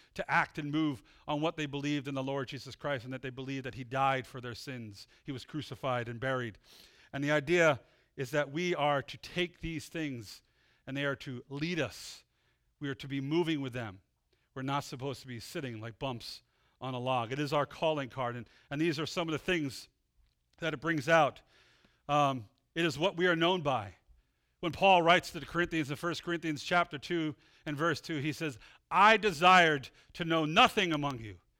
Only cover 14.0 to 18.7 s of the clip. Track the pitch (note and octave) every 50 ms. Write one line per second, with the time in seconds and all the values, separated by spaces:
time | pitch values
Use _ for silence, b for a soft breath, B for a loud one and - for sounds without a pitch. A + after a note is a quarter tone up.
14 | _ _ _ _ _ _ _ _ _ _ _ C3 C3 C3+ C#3 C#3+ C3+ - - C3
15 | C3 C#3 C3 - - C3 B2 A#2 - - - F3 D3 B2+ A#2 A2 G#2+ A#2 G#2+ -
16 | C#3 C3+ B2+ A2+ - - - - - _ _ _ _ _ _ _ A#2 C3 C3 B2
17 | B2 B2+ C3 B2 A#2 A2 B2+ C#3 D3 C#3 D3+ D3 C#3+ - - - - D#3+ D#3 D3
18 | C3+ B2 - C3+ B2+ A#2+ A#2+ A#2+ A2+ b b b b b